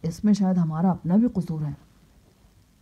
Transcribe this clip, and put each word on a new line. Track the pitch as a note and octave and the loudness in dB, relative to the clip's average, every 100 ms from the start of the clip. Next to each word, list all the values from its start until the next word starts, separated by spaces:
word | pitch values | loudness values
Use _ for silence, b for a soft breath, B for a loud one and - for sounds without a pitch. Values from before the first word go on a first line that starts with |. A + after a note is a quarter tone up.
इसमें | E3 - G#3+ | -8 -2 2
शायद | G3+ F#3+ F3+ | 2 2 2
हमारा | D#3+ D#3 F#3+ | 0 0 0
अपना | F3 D#3+ F#3+ | 0 0 2
भी | A#3+ | 2
कसूर | G#3+ F3 D#3 | -2 -6 -6
है।" | D3+ C#3+ _ _ _ _ _ _ _ _ _ _ | -6 -10 _ _ _ _ _ _ _ _ _ _